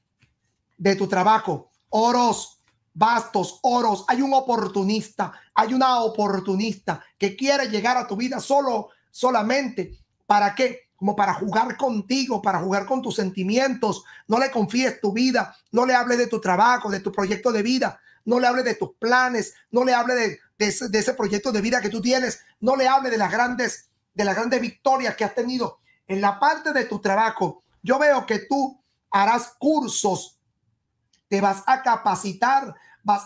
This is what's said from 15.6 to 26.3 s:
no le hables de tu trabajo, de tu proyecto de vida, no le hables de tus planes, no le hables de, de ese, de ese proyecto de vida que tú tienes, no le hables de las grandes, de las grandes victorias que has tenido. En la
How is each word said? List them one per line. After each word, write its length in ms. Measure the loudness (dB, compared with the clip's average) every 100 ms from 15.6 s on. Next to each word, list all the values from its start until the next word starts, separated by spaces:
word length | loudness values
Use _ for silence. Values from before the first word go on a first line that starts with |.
| _
no 140 | 0 2
le 80 |
hables 240 | 2 2 0
de 80 | 0
tu 160 | -2
trabajo, 480 | 0 4 4 2 -2
de 100 | -6
tu 120 | -6
proyecto 400 | -4 -2 -2 -2
de 100 | 0
vida, 380 | 0 0 -2 -6 _ _ -2
no 140 | 2
le 80 | 2
hables 180 | 2 -2
de 80 |
tus 220 | -4 -6 -4
planes, 580 | 0 2 2 -2 -6 -10 _
no 140 | 0
le 100 | 2
hables 240 | 2 2 0
de, 220 | -2 -4 _ -4
de 100 | -2
ese, 220 | -2 -2
de 80 | 0
ese 160 | 0
proyecto 380 | -2 -2 -2 -2
de 100 | -2
vida 200 | 0 0
que 80 | -2
tú 120 | -4
tienes, 380 | 0 0 0 -6 _ _
no 160 | 0 2
le 120 | 4
hables 240 | 2 2
de 80 | 0
las 120 | 0
grandes, 600 | 0 0 -2 -4 -6 -14 _ _ -4
de 100 | -2
las 100 | 0
grandes 240 | 0 -2
victorias 560 | -2 -4 0 0 0 -2
que 80 |
has 120 | -4 -4
tenido. 460 | -4 -4 -6 -8 _ _ -8
En 120 | -2
la 200 | -2